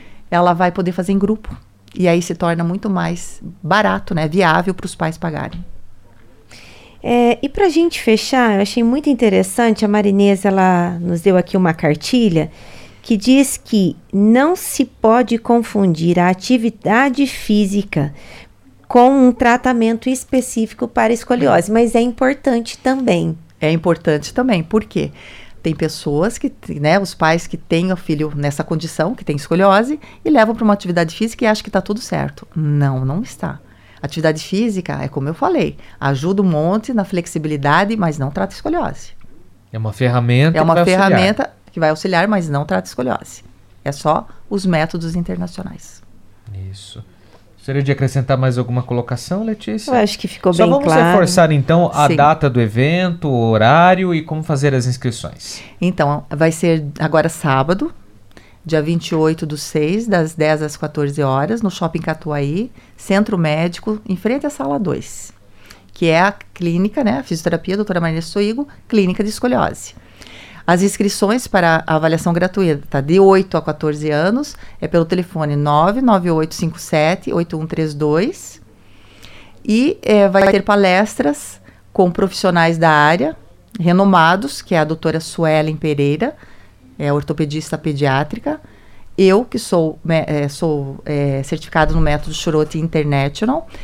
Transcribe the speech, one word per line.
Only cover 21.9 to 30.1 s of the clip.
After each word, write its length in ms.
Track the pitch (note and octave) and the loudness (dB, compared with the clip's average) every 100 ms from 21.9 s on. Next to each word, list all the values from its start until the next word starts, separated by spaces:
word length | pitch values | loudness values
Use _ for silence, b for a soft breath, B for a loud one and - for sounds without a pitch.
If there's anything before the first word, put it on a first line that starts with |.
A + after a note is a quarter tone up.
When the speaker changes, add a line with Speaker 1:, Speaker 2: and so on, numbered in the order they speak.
Speaker 2:
é 60 | A#3 | 2
importante 800 | A#3+ A#3 C4 C#4+ C#4 A#3 A3+ - | 0 0 -2 0 0 -2 -4 -4
também. 580 | C4 C4+ B3 F3 E3 D#3+ - _ | -2 0 0 0 0 -6 -14 _
Speaker 1:
É 100 | D#3 | -2
importante 600 | E3 F3 E3 - D3+ D3 | 0 0 0 0 -2 -2
também, 300 | - B3+ F#3 | -2 0 0
por 220 | D#3+ G#3+ | 0 -2
quê? 260 | G#3+ F#3 C#3+ B B B B B | -2 -6 -6 B B B B B
Tem 120 | E3 | -6
pessoas 640 | D3 D#3 - D#3 D3 F#3 - | -2 -4 -4 -4 -2 -2 -2
que, 120 | C#4 - - D3 | -8 -8 -12 -2
né, 180 | D3 F#3+ | 2 2
os 140 | G3 | 0
pais 340 | - D#3+ E3+ - | 0 2 2 -2
que 120 | E3+ | -12
têm 340 | - E3 F#3 | -2 0 0
o 40 | F#3 | -4
filho 360 | - D3+ D3+ | -4 -4 -4
nessa 300 | D3 C#3+ C#3+ | -4 -4 -4
condição, 500 | D#3+ D#3+ D#3+ - E3 | -4 -4 -4 -4 -4
que 100 | B3+ | -4
tem 120 | - C#3+ | -6 -6
escoliose, 640 | - E3+ G3 G3 A#3+ D4+ B | -2 2 4 4 2 -6 B